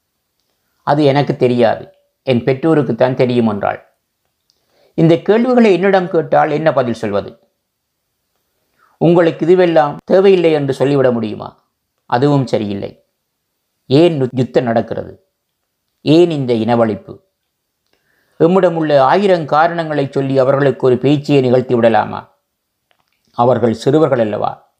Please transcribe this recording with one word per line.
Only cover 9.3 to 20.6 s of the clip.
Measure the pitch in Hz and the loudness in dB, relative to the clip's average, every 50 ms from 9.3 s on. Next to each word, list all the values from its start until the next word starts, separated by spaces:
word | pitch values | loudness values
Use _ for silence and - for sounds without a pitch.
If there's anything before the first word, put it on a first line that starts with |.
| 147 - 170 | 0 -2 0
இதுவெல்லாம் | 156 180 180 185 175 165 160 151 143 147 160 - | 0 2 2 2 2 2 2 0 0 -2 -8 -4
தேவையில்லை | - 185 185 190 202 196 180 170 165 156 | 0 0 2 4 4 4 4 2 2 0
என்று | 147 143 135 131 | 0 -2 -4 -2
சொல்லிவிட | - 139 135 143 139 131 127 | -2 -2 0 0 2 2 0
முடியுமா? | 120 117 110 107 104 104 104 101 - _ _ _ _ _ _ _ _ _ _ | 0 -2 -4 -6 -8 -10 -14 -16 -18 _ _ _ _ _ _ _ _ _ _
அதுவும் | - - 120 135 147 143 139 131 | -6 -4 -2 0 0 0 0 -2
சரியில்லை. | 117 - 113 107 101 101 98 101 - - _ _ _ _ _ _ _ _ _ _ _ _ _ _ _ _ _ _ | -2 -4 -4 -4 -6 -8 -8 -10 -12 -14 _ _ _ _ _ _ _ _ _ _ _ _ _ _ _ _ _ _
ஏன் | - 131 143 170 175 165 143 | 0 2 2 4 2 2 0
யு-, | 131 123 131 | -4 -4 -2
யுத்தம் | 123 131 120 - 170 131 | -4 -4 -2 -2 -2 -2
நடக்கிறது? | 120 113 117 110 - - - - - - - _ _ _ _ _ _ _ _ _ _ _ _ _ _ _ _ | 0 0 -2 -2 -4 -6 -10 -10 -12 -16 -20 _ _ _ _ _ _ _ _ _ _ _ _ _ _ _ _
ஏன் | - 135 147 165 175 175 | -2 2 4 4 4 2
இந்த | 165 143 135 123 123 | 0 -2 -4 -2 -2
இனவழிப்பு? | 113 110 110 120 117 117 113 104 95 - - 95 - _ _ _ _ _ _ _ _ _ _ _ _ _ _ _ _ _ _ _ _ _ _ _ - | -2 -2 0 0 0 0 0 -2 -6 -10 -16 -20 -20 _ _ _ _ _ _ _ _ _ _ _ _ _ _ _ _ _ _ _ _ _ _ _ -2
எம்மிடம் | - 165 180 190 185 180 165 | 0 0 2 2 2 0 0
உள்ள | 165 160 151 147 139 131 | -2 -2 0 2 2 2
ஆயிரம் | 131 156 185 202 196 185 175 156 | 2 2 2 2 2 0 0 0
காரணங்களை | 127 147 147 160 170 170 170 165 156 151 143 139 135 | 0 0 0 0 0 -2 -4 -6 -4 -4 -4 -4 -4
சொல்லி | - 139 135 135 135 135 | -4 -4 -4 -2 0 0
அவர்களுக்கு | 127 131 143 139 | 2 2 0 0